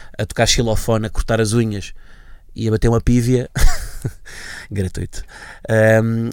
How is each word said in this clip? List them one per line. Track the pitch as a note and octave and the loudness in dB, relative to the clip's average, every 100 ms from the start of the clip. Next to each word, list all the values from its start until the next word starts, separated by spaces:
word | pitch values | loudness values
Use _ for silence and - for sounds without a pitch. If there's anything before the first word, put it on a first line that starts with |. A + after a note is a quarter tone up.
| - - | -16 -10
a | A2 | -6
tocar | - A#2 | 0 2
xilofone, | - A2+ G#2+ - A2 A2 | 2 2 0 0 0 0
a | |
cortar | - - A2+ | -4 0 0
as | G#2+ | 2
unhas | A#2+ A2 G2+ - - - - - - - - | 0 0 -4 -10 -16 -18 -20 -20 -20 -16 -6
e | A2 | -2
a | |
bater | A2 A#2 | 2 2
uma | A#2 | 2
pívia, | A#2+ B2 A#2+ B2 B2 - - - - - - | 2 2 4 0 0 6 6 6 -2 -8 -8
<laughs> | - - - - - - | -10 -16 -16 -16 -16 -8
gratuito, | G2 F#2 F2+ F2 - - - - - - | -4 -4 -6 -8 -8 -12 -16 -20 -14 -2
ahm, | A2 A2 A2 A2+ A2+ A#2 | 2 4 4 2 -2 -4